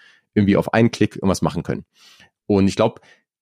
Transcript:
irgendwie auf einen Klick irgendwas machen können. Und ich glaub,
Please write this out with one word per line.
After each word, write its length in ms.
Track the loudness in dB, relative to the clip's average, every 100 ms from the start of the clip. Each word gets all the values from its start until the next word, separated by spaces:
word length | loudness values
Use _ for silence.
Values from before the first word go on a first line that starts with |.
| _ _ _
irgendwie 220 | 0 2 2
auf 180 | 0
einen 180 | 2 2
Klick 240 | 2 -4 -2
irgendwas 240 | -4 -2
machen 220 | -2 -4
können. 200 | -6 -10 -12 _ -20 _ _ _ -2
Und 240 | 0 0
ich 80 | 0
glaub, 240 | -2 -2 _ _ _ _